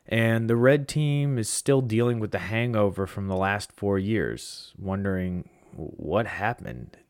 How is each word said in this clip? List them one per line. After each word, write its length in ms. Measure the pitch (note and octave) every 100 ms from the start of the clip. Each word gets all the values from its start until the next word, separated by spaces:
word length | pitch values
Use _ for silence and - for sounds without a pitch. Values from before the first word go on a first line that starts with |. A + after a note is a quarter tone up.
| -
And 440 | A2+ A2+ A2+ A2+
the 60 | A#2
red 320 | B2+ D3 C#3
team 500 | D3+ D3 C#3+ C#3+ B2+
is 120 | G#2+
still 320 | - - C3+
dealing 400 | B2+ A2 A#2+ A#2+
with 100 | G#2+
the 80 | F#2+
hangover 680 | F2 A2 A#2+ A2+ G#2 F#2+ F#2+
from 220 | - G2
the 80 | F#2
last 380 | F#2+ G2+ -
four 260 | - G2+ G2
years, 720 | G2 A2 B1+ A#1 - - - -
wondering, 720 | F#2+ G2 G2 F#2 F#2 F2+ - _ _ -
"What 500 | D#2 - D2 F#2+ A2+
happened? 760 | - G#2 - - B1 - -